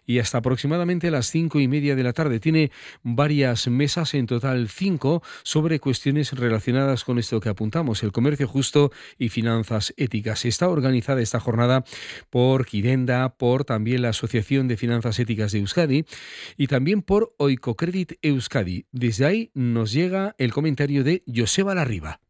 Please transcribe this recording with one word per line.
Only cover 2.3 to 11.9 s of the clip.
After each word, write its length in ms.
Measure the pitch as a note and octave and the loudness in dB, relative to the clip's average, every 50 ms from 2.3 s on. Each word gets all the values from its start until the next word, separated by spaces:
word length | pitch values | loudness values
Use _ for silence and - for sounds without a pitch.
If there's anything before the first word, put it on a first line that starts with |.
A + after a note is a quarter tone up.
| A#2+ A2+ | 0 0
Tiene 300 | - D#3+ D#3+ D#3+ D#3 C#3 - - - - - - - | 0 2 2 4 2 2 0 -6 -20 -20 -18 -10 -6
varias 640 | B2 A#2 A#2 C#3+ D3+ D3+ C#3+ C3+ B2+ A#2 A2 - B2+ | -2 0 2 2 2 2 2 2 2 2 0 0 0
mesas, 460 | A#2+ B2+ D3 C#3 - F3+ E3 - - | 0 2 2 0 0 -2 -2 -2 0
en 120 | C#3+ B2 | -2 0
total 420 | A2+ B2+ A#2+ A#2+ C#3 C3 B2 A#2+ G#2+ | 0 -2 -2 0 0 0 -2 -2 -4
cinco, 540 | - - F#3 G3 F#3 C#3 - C3+ D#3+ E3+ - - - - - | -4 -4 -2 -2 0 0 0 0 0 0 -2 -8 -16 -14 -8
sobre 380 | - - D#3 D3+ E3 D#3+ C#3+ | -2 0 0 2 2 0 0
cuestiones 520 | - C#3 B2+ - - C#3 C#3 D3+ D3 - - | 0 -2 -2 0 0 0 0 0 0 -2 -2
relacionadas 720 | B2+ B2 A#2+ A2+ G#2+ - - A#2+ C3 C#3 C#3 C3+ A#2 - | -2 0 2 2 0 0 0 2 2 2 2 0 0 -2
con 140 | - B2 A#2+ | -2 -2 -2
esto 220 | A2 - A#2 A2 | -2 -2 -2 -2
que 80 | G#2 A2+ | -2 -2
apuntamos, 540 | G2+ - A2 G#2+ - E3 E3+ C3 A2 - - | -2 -2 -2 -2 -2 -2 -2 -2 -2 -2 -4
el 100 | G#2 - | -4 0
comercio 340 | A#2 A#2 C#3+ D3+ C3+ C#3+ - | 0 2 2 2 0 -2 -2
justo 420 | - C3+ C3+ - - D3 C#3+ C#3 - - - - - - | 0 -2 0 2 4 4 4 4 2 -4 -20 -16 -8 -4
y 100 | B2+ A2+ | -4 -2
finanzas 640 | - A#2+ A2 A#2 A2+ A2+ A2 - A2+ G#2+ G#2 - - | -2 0 0 0 0 0 0 -2 -2 -2 -2 -4 -4
éticas. 480 | - D3 A#2 - A2 G#2 A2+ G#2+ - - | -4 -4 -2 -2 -2 -4 -4 -4 -2 -2
Está 240 | B2+ A2 - F3 F#3 | -2 0 0 2 2
organizada 520 | F3+ D3+ B2+ C3+ C3 B2 A#2 - C3+ C3 | 2 2 2 2 2 0 0 0 0 0
esta 200 | A#2 A2 - A#2 | 0 0 -2 -2
jornada 440 | - - A2 A2+ A#2+ B2 B2+ C3 B2 - | -2 0 0 2 4 4 4 2 0 -2